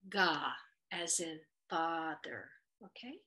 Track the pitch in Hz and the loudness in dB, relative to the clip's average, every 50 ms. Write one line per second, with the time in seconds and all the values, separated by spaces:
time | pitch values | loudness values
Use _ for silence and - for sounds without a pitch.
0 | _ 190 185 196 190 175 156 147 143 135 127 - - - _ _ _ _ - 175 | _ -4 4 4 6 6 6 4 2 -2 -2 -4 -10 -16 _ _ _ _ -6 -4
1 | 175 165 - - 175 165 160 156 160 _ _ _ _ _ - 170 165 165 165 165 | 0 2 2 2 2 -2 -4 -8 -12 _ _ _ _ _ 0 2 2 2 2 0
2 | 160 160 156 151 - - - 107 92 - - - _ _ _ _ - 196 _ - | 0 -2 -4 -4 -6 -8 -8 -8 -10 -12 -16 -20 _ _ _ _ -20 -18 _ -14
3 | - 240 285 392 - | -14 -14 -14 -14 -18